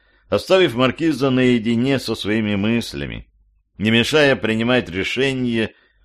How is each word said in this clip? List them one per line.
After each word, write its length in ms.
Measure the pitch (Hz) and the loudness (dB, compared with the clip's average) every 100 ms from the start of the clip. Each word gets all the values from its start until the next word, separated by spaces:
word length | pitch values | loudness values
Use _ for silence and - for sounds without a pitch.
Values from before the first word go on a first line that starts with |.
| _ _ - | _ _ -4
оставив 460 | 101 - 185 175 | -4 2 2 4
маркиза 560 | 117 127 - 160 135 135 | 2 0 0 -2 0 0
наедине 680 | 127 127 123 110 117 127 139 | 2 4 2 2 0 0 -2
со 160 | - | -2
своими 400 | 110 95 110 107 | -6 -2 -2 0
мыслями, 760 | 101 104 117 - 71 69 57 - _ _ _ _ - | 0 0 -2 -4 -8 -10 -12 -16 _ _ _ _ -6
не 120 | 104 | 0
мешая 460 | 117 113 151 143 120 | 2 2 4 4 2
принимать 520 | 107 110 117 123 92 | 0 -2 0 0 -2
решение 840 | 87 87 - 135 131 123 117 107 - _ _ | -4 -4 -2 -2 -2 -2 -2 -4 -6 _ _